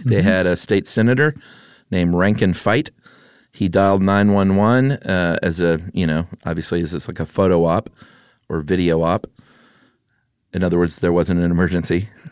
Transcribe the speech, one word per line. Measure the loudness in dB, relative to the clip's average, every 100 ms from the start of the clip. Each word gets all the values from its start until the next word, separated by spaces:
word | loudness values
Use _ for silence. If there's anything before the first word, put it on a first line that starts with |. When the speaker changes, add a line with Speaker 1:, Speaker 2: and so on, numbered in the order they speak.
| 0
Speaker 1:
they | 2
Speaker 2:
Mm-hmm. | 2
Speaker 1:
had | 2 0
a | -2
state | 0 -2 -2
senator | 0 2 2 0 -2 -14 -20 -20 -20 -4
named | -2 0 2
Rankin | 2 2 0
Fite. | 0 0 -2 -2 _ -20 -20 _ _ _
He | -4 0
dialed | 2 4 4
nine | 2 2 4
one | 2 2 2
one, | 2 2 2 -2 -2 0
uh, | 0 -2
as | -2 0
a, | 0 0 -4
you | -4 -2
know, | -2 -6 -10 -8
obviously | -6 -4 -4
as | -4
it's | -6 -8
like | -10
a | -6
photo | 0 2 2 2
op | 0 -4 -16 -20 _ _ _ -10
or | -8
video | -2 0 0 0
op. | 0 -2 -6 _ _ _ _ _ _ _ _ _ _ _ _
In | -4
other | 0 0
words, | 0 0
there | 0
wasn't | 0 0 0
an | 0
emergency. | 2 0 0 -2 -4 -4 -14 -8